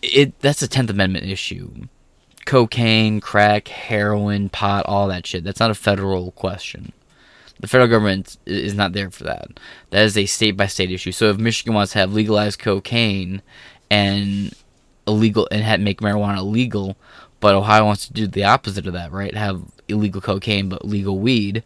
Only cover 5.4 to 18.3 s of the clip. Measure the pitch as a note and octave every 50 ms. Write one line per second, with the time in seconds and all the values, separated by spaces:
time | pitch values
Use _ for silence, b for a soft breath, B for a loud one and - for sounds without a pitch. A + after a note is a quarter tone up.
5.4 | E2 F#2 G2 - A2+ A2+ G#2+ - - - G2+ F#2+ G2 G2 F#2+ F2+ F2+ F2+ - -
6.4 | - F#2+ F2+ F2+ - - - - - - - _ _ b b b b b b b
7.4 | b b b b - G2+ - B2+ B2+ A#2+ A#2 A2+ G#2+ G#2 F#2+ G2 F#2 - - -
8.4 | _ - F#3 G3+ - - G3+ G3+ G3+ F#3 F3+ G3 G3 - - - - D#2+ - G1+
9.4 | G1+ G1+ - B B B B B B B - G2 A2 A2 G2+ G#2+ G2 G2 - -
10.4 | A2+ G#2+ G2 F#2+ G2+ F#2+ - - F#2+ F#2 F#2 F2+ - F2+ F2+ - A2+ G#2+ G#2 G2+
11.4 | A2 A#2 A2 - - A#2 A2+ G#2+ G2+ F#2+ - G#2+ F#2+ F#2 G2+ G#2+ A2 G#2 A2 G#2
12.4 | G#2 G#2 G2+ - - A2+ G2+ G2 - - - A#2 A#2 A2 G2 G2 F#2 F2+ F#2+ F#2+
13.4 | _ B B B B B B B B _ G#2 G#2 G2+ G2 G2 G2+ G2+ G2+ G2+ G2
14.4 | G2+ - - _ _ _ _ _ _ _ _ _ _ - G#2+ G#2+ A2 A2+ G2+ A2+
15.4 | - - - G#2+ G#2+ A2 A2 F2+ G2+ G#2 G2 - A2 G#2 G2+ G#2 G#2 G2+ G2+ F#2+
16.4 | F#2 G2 G#2+ A#2 B2+ B2 - G#2 G2 F#2+ G2 B B B B B B B B _
17.4 | - G#2 G2 G2 G2 A2 G#2+ G#2+ G#2+ G#2+ G#2 G2 - - - - A2 G2